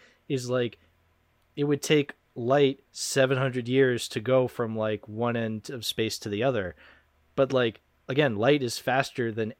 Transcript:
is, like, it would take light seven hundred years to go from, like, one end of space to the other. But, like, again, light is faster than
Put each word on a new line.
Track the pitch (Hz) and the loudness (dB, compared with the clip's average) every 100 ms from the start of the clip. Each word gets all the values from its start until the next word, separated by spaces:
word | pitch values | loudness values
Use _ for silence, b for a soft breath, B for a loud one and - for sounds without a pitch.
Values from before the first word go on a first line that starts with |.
| b b - | b b -6
is, | 135 123 | -6 -2
like, | 127 120 - _ _ _ _ _ _ _ - | -2 -2 -6 _ _ _ _ _ _ _ -4
it | 147 | 0
would | 143 | 0
take | - 156 139 - _ - | 2 2 2 -10 _ -6
light | 120 143 139 135 _ | 2 4 4 2 _
seven | - - 135 131 131 | -10 -2 2 2 2
hundred | 135 123 120 | 0 -2 0
years | 131 131 120 - | 4 4 2 -4
to | 120 | -6
go | 110 131 123 | 2 2 2
from, | - 113 110 | -2 -4 -2
like, | 107 107 - | -2 -4 -8
one | 107 120 117 | -4 -2 -2
end | 110 110 - | -4 -6 -10
of | 131 | -8
space | - - 110 - | -6 -2 -4 -4
to | 110 | -6
the | 101 | -2
other. | 135 117 90 b b b b _ _ - | 0 0 -4 b b b b _ _ -2
But, | 135 | 0
like, | 131 117 - _ _ - | 2 0 -4 _ _ -4
again, | 131 143 101 | 0 2 2
light | 120 147 | 2 2
is | 123 - | 0 -4
faster | - 127 - - 117 | 0 0 -2 -4 -4
than | 110 110 | -2 -6